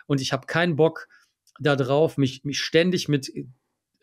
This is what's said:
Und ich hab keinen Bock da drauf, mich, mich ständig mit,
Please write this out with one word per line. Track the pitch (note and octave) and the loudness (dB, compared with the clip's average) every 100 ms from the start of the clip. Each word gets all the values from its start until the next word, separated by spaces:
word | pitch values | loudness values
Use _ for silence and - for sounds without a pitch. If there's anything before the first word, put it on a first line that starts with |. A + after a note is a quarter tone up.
| - | -4
Und | C#3 | -2
ich | C3 | -2
hab | C3 - | -4 -2
keinen | D#3+ F3 | -2 0
Bock | D3 D#3+ D#3+ - _ _ _ _ - | 2 2 0 -18 _ _ _ _ -4
da | D3 | 0
drauf, | C#3 B2+ C#3+ D#3+ - | 2 2 2 2 2
mich, | C3+ - | -2 -2
mich | C#3 C3 | -8 -6
ständig | - D#3+ F3+ F3 - | 0 2 2 0 0
mit, | C#3+ - C#3+ B2+ - _ _ _ - | -2 -4 -12 -14 -18 _ _ _ -4